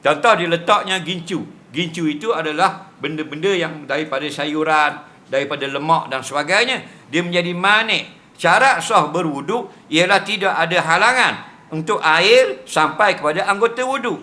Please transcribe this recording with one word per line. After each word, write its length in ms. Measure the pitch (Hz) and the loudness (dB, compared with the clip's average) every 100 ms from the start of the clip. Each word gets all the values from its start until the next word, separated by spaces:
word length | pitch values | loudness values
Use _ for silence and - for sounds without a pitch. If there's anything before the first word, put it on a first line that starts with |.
Contoh, 300 | 139 151 240 | 0 2 2
dia 160 | 202 170 | 2 2
letaknya 480 | 170 170 208 185 190 | -2 2 0 0 -4
gincu. 480 | 160 185 165 175 104 - - | -4 -8 -6 -8 -8 -16 -12
Gincu 400 | 131 175 156 160 | -6 -6 -2 -2
itu 240 | 151 220 | -2 -2
adalah 560 | 202 156 151 185 170 - - | -2 -2 2 0 0 -16 -8
benda-benda 560 | 147 156 151 147 180 | -6 -6 -8 -4 -2
yang 320 | 190 160 156 143 | 0 -2 -6 -6
daripada 400 | 139 151 135 147 | -4 -4 -4 -6
sayuran, 800 | 147 147 151 156 156 147 147 - - - | -6 -4 -2 2 2 2 -2 -16 -20 -4
daripada 400 | 135 143 147 139 | -4 -2 -4 -4
lemak 400 | 139 151 165 - | -4 0 0 0
dan 160 | 131 123 | -8 -4
sebagainya. 560 | 143 147 190 247 247 - - - | -4 0 0 0 -2 -8 -20 -6
Dia 160 | 165 | -4
menjadi 320 | 175 175 175 | -2 -2 -2
manik. 560 | 175 190 214 220 185 - - _ | -2 2 2 2 -4 -6 -16 _
Syarat 480 | _ 170 190 269 220 | _ 2 4 4 2
sah 240 | 165 196 151 | 2 2 2
berwuduk 640 | 170 170 139 - 226 220 - - | 0 -2 -4 -4 -4 -6 -16 -2
ialah 360 | 156 180 196 - | 0 4 2 0
tidak 280 | 214 190 165 | -2 -2 0
ada 200 | 165 180 | 0 0
halangan 520 | 156 170 214 254 202 107 - - - | 2 4 4 4 2 0 -10 -20 -10
untuk 320 | 160 160 208 | -8 -2 0
air 640 | 160 160 185 240 254 - - | 4 4 6 4 4 -2 -4
sampai 480 | - 156 151 208 | 0 0 2 0
kepada 320 | 185 151 156 190 | 2 -2 -2 -2
anggota 400 | 196 226 233 254 | 0 0 0 -4
wuduk. 320 | 269 240 170 | -2 -4 -6